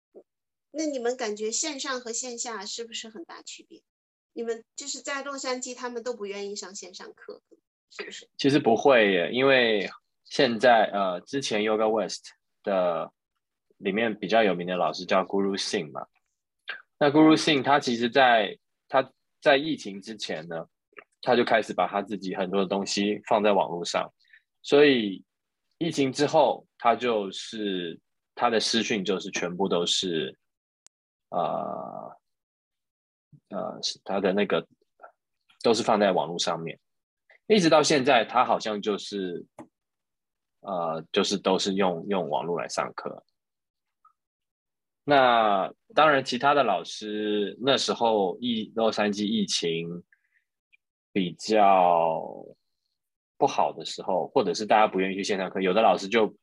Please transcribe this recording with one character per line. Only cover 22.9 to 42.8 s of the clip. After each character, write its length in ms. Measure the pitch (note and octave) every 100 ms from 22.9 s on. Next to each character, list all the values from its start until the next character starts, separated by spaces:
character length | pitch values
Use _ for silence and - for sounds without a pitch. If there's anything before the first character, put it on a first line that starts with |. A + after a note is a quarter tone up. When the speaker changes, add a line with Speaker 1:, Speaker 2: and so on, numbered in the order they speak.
| G#2 G2+ G#2 -
Speaker 2:
放 160 | A2+
在 80 | G#2+
网 180 | G2 D#2
络 140 | E2+
上， 280 | E2+ F#2 - _ _ _ _ _
所 240 | - C#3+ D3
以 380 | B2+ G#2 F#2 - _ _ _ _ -
疫 120 | E3
情 220 | D#3 C3+
之 120 | B2+ D3
后， 380 | D#3+ B2 - _ _
他 180 | A#2+ A2
就 340 | B2 A2 G2
是， 680 | G2 - A2 G#2 F#2 F2 E2 _ _ _ -
他 140 | A#2+
的 100 | A2
私 240 | - A#2
讯 200 | G#2 A2+
就 160 | F#2 F#2
是 100 | F#2
全 220 | - F2+ F2
部 120 | G2
都 160 | F2+ F2
是， 520 | - F#2+ E2 C2 - _ _ _ _ - _ _ _ -
呃， 840 | F2+ D#2+ E2 D#2 D2+ - G1+ A1 - _ _ _ _ _ _ _ _ _ _ _ - -
呃， 320 | F#2 E2+ -
是 180 | - -
他 160 | - G2
的 120 | F#2+
那 140 | G2 G2
个， 200 | D#2+ - _ _ _ - _ _ _ _ _
都 100 | B2
是 80 | A2
放 180 | A2+ G#2+
在 120 | G2+
网 160 | E2+ D2+
络 100 | E2+
上 220 | - E2
面。 200 | E2 - _ _ _ _ _ _ -
一 120 | G#3+
直 80 | E3
到 140 | D#3
现 240 | D3 D3+ C3
在， 180 | B2
他 220 | G#2+ B2 A#2
好 140 | G#2
像 220 | A2+ G#2
就 140 | G2+ G2
是， 460 | - G2+ F#2 E2 D#2+ - - _ _ _ _ _ _ _ _ _
呃， 440 | - F#2 E2+ D#2+ E2
就 120 | G#2
是 140 | F#2+ G2
都 200 | G2 F#2+
是 160 | G#2
用， 320 | F#2+ F#2+ E2 -
用 220 | G2 D2+
网 160 | C#2+ D#2
络 160 | E2
来 60 | A#1
上 260 | -